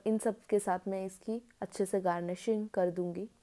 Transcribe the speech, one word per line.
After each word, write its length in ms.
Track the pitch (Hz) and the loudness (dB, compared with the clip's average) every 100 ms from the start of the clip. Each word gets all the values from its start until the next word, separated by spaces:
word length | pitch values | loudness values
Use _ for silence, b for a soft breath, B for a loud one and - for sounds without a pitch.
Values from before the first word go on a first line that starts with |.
| 220 | 0
इन 100 | 220 | 0
सब 280 | 233 202 - | 0 -2 0
के 140 | 208 | 2
साथ 200 | 202 180 196 | 2 0 -2
मैं 180 | 190 190 | -4 -6
इसकी 360 | 190 - 226 - - | -8 -6 -6 -8 -12
अच्छे 240 | 196 - 196 | -6 -2 0
से 160 | 196 | 2
garnishing 680 | 185 175 175 180 - 214 214 | 2 0 -2 -2 0 0 0
कर 220 | - 180 | 2 2
दूँगी। 380 | 175 180 175 214 _ | 2 -2 -4 -8 _